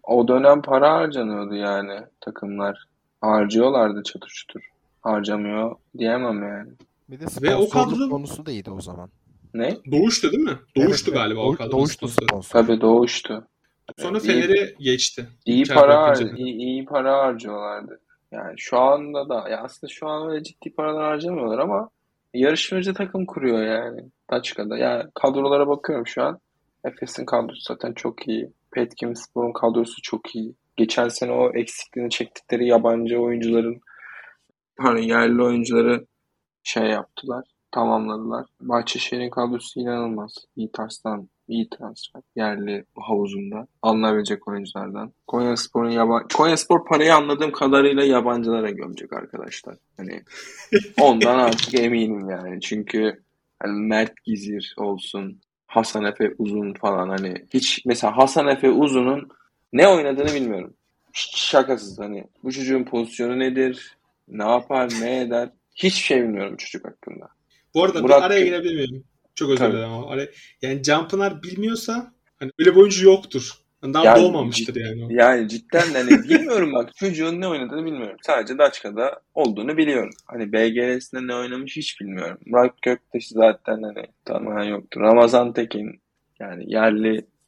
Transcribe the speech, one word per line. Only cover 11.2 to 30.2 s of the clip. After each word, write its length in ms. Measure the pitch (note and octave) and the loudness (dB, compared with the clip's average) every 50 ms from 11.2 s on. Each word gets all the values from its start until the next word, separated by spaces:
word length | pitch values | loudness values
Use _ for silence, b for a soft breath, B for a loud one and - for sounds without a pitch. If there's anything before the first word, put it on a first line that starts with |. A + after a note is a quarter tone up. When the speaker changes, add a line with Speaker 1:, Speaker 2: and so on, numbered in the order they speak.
| A2 G#2+ A2 A2 | -2 -2 -2 0
Speaker 3:
o 60 | A2 | 0
Speaker 2:
Doğu-, 100 | C3 E3+ | -2 -2
Speaker 3:
kadro 160 | D#3+ A#2 A2+ | -2 -4 -2
Speaker 2:
Doğuş'tu 360 | C3+ C3 C#3+ D3+ - - - | 0 0 0 0 -2 -6 -8
Speaker 3:
sponsoru. 180 | A#2+ A#2 - A2+ | -4 -2 -2 -2
Speaker 2:
sponsor. 340 | - G#2 G2 - - - A#2 | -2 -4 -6 -8 2 4 4
Speaker 1:
Tabii 220 | A2+ A#2 A2+ A2 | 4 4 2 2
Doğuş'tu. 640 | A2 A2+ A#2 A#2+ B2 A#2+ - - - - G#2+ A2+ - _ _ _ _ _ _ _ _ - - | 4 4 6 6 4 2 -2 -6 -8 -10 -12 -12 -14 _ _ _ _ _ _ _ _ -20 -12
Speaker 3:
Sonra 200 | - - F3+ G3+ | -8 -6 -4 -4
Speaker 1:
İyi, 100 | A3 G#3 | -2 0
Speaker 3:
Fener'e 460 | - B2 B2+ B2+ - G3 G3+ G3 - - - | 2 2 2 2 4 2 2 2 -2 -8 -4
geçti. 480 | C#3 B2+ B2+ B2+ - - - B2 A#2 - _ _ _ | -2 -2 0 0 -2 -4 -6 -10 -14 -16 _ _ _
Speaker 1:
iyi 160 | A#2+ A#2+ B2+ | 0 2 2
Speaker 3:
İlker 140 | C#3 C#3 C3 | 2 6 8
Speaker 1:
para 260 | D3+ C#3+ C#3+ D3 D3+ | 8 10 10 8 8
Speaker 3:
Bakırcı'da. 300 | D#3 D3 - B2 A2+ G#2 | 6 4 4 2 0 -2
Speaker 1:
har-, 60 | - | -4
iyi, 180 | B2 B2+ B2+ A#2 | -6 -8 -8 -6
iyi 300 | A2+ B2 B2+ C3 C3+ C3+ | -6 -6 -6 -6 -6 -6
para 320 | C#3 D3 C3+ C3 C3+ C3+ | -4 -4 -2 0 2 2
harcıyorlardı. 800 | C3+ C3+ C3 A#2+ A2+ - G#2 G#2 G#2 G#2 G#2 G#2 G#2 G#2+ - - - _ _ _ _ _ _ | 2 2 0 -2 -4 -8 -10 -10 -8 -8 -10 -10 -12 -14 -16 -20 -20 _ _ _ _ _ _
Yani 220 | A2+ A2+ G2 E2 - | -14 -12 -12 -12 -14
şu 220 | - - - B2+ B2 | -14 -8 -2 2 4
anda 500 | B2+ C3+ C#3+ D3 D3 D3 D3 C#3+ C#3+ D3 | 6 6 4 2 0 -6 -8 -8 -6 -4
da 200 | B2+ A2 A2 G#2+ | -6 -6 -6 -6
ya 140 | A2 A2 A#2 | -8 -8 -8
aslında 300 | C3 - - D3+ C#3+ - | -14 -16 -18 -18 -18 -16
şu 140 | - D#3 | -12 -10
an 220 | D3+ D3+ D3+ D#3 D#3+ | -8 -8 -6 -6 -6
öyle 140 | D#3 D3+ D#3+ | -6 -8 -8
ciddi 300 | - - _ - - - | -12 -18 _ -16 -12 -8
paralar 300 | - D#3 D#3 D3+ D#3 D3+ | -6 -4 -4 -4 -4 -2
harcamıyorlar 560 | D3+ D3+ D3 D#3+ F3+ F3+ C#3 B2 A2 A2 B2+ | -2 -4 -4 -4 -6 -4 -4 -4 -2 -2 -2
ama 300 | D3+ G3 G3+ G3+ A3+ A#3 _ _ _ _ _ _ _ _ - | -2 -2 -2 -4 -4 -8 _ _ _ _ _ _ _ _ -2
yarışmacı 600 | B2 C3 D3 D#3+ E3 - - F#3+ F#3 F3+ G3 F#3 | 2 2 2 2 0 -2 -4 -4 -4 -4 -4 -4
takım 320 | - G3 F#3+ - F#3+ F#3 | -6 -6 -6 -6 -6 -8
kuruyor 380 | F#3 - D3 C3+ B2 A#2 A2 A2 | -6 -6 -2 0 0 2 2 0
yani 380 | A2 A2 A2+ A#2+ A#2+ A#2+ A#2+ B2+ B2+ _ _ _ | 0 -2 -2 -4 -6 -10 -14 -16 -20 _ _ _
Taçka'da. 500 | - A#2+ B2 - - - - G#2+ G#2+ A2 | -4 -4 -4 -4 -6 -8 -8 -8 -6 -4
Yani 260 | A#2+ B2+ B2 A#2+ A#2+ - - _ | -2 0 0 0 -2 -4 -8 _
kadrolara 540 | - - C3+ C3+ C#3 C#3 C#3 C#3+ C#3+ C#3+ | 0 0 2 2 0 0 2 2 2 2
bakıyorum 400 | C#3+ C#3+ C#3+ - - D3+ B2 A#2 | 2 0 -2 -2 -4 -4 -4 -6
şu 160 | - - B2+ C3 | -6 -4 -2 -2
an. 160 | C#3+ F3+ - _ _ _ _ _ _ _ _ - | -2 -4 -6 _ _ _ _ _ _ _ _ -10
Efes'in 420 | C#3 - - C3+ - - - B2+ | -10 -10 -10 -12 -12 -10 -12 -6
kadrosu 360 | - B2+ A#2 A2+ - - - | -2 -2 -2 -2 -4 -10 -12
zaten 320 | - - B2+ - - A#2+ A#2+ | -12 -12 -10 -10 -10 -10 -10
çok 340 | - - A#2 A2+ - - | -8 -10 -10 -10 -8 -8
iyi. 220 | - A2 A2 - - - _ _ _ | -6 -6 -6 -6 -10 -14 _ _ _
Petkim 440 | - B2 A#2+ A#2 - - B2 A#2+ A#2+ | -4 -4 -4 -4 -6 -8 -8 -8 -8
Spor'un 380 | A#2 - - _ B2 A#2+ A#2 A#2 | -10 -14 -8 _ -4 -4 -4 -2
kadrosu 480 | - A#2 A#2 - A#2 A2+ A#2 - - | 0 0 0 2 0 -2 -2 -6 -12
çok 340 | - - A2+ A2 | -10 -10 -8 -10